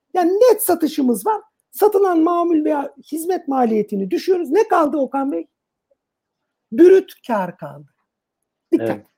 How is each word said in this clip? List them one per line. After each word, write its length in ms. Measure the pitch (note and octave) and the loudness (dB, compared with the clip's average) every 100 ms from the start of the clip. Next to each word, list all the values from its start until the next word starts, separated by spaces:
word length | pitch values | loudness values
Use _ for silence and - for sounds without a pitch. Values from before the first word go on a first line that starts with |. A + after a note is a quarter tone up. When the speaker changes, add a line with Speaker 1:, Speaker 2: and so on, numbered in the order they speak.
| _ | _
Speaker 1:
Yani 160 | F#4 E4+ | -2 0
net 300 | G4 B4 G#4 | 4 4 2
satışımız 640 | - F4 D4+ - B3+ A3 A#3 | 0 -2 -2 -2 -2 -2 -4
var. 160 | G#4 - _ _ | -6 -8 _ _
Satılan 500 | - G#4 G4+ G4 E4+ | -2 0 2 2 2
mamul 440 | D#4+ F4 F4 D#4+ | 2 0 0 0
veya 300 | D4+ D4 C#4 - - | 0 -2 -6 -12 -14
hizmet 360 | D#4 E4 F4+ D#4 | -8 -6 -6 -4
maliyetini 600 | C4+ A#3+ G#3+ G#3 G3+ F#3+ | -2 0 0 -2 -6 -4
düşüyoruz. 400 | E4 - F#4 D4 | -4 -2 -2 0
Ne 180 | E4+ A4 | 0 2
kaldı 280 | F4+ D4+ D4+ | 0 0 -2
Okan 360 | C4 C#4 C4+ | -4 -4 -6
Bey? 140 | E4 E4 _ _ _ _ _ _ _ _ _ _ _ _ | -6 -10 _ _ _ _ _ _ _ _ _ _ _ _
Brüt 400 | A3+ F4+ F#4+ F#4+ - - | 4 6 6 2 -8 -6
kar 300 | A3 F3+ - | -6 -6 -10
kaldı. 320 | D3 C#3+ C#3+ _ _ _ _ _ _ _ _ | -16 -18 -20 _ _ _ _ _ _ _ _
Dikkat. 160 | E4 A2+ | -2 -2
Speaker 2:
Evet. 180 | - - | -8 -12